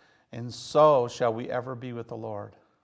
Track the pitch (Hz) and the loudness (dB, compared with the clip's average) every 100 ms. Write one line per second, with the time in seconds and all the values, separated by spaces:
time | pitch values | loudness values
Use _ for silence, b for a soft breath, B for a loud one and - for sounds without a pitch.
0 | b b b 120 120 113 - 151 151 143 | b b b -12 -10 -12 0 6 8 6
1 | 120 - 120 113 123 127 123 123 127 117 | 2 0 -2 -2 -4 -6 -6 -10 -10 -10
2 | 117 117 110 104 104 - _ _ | -10 -10 -10 -10 -12 -18 _ _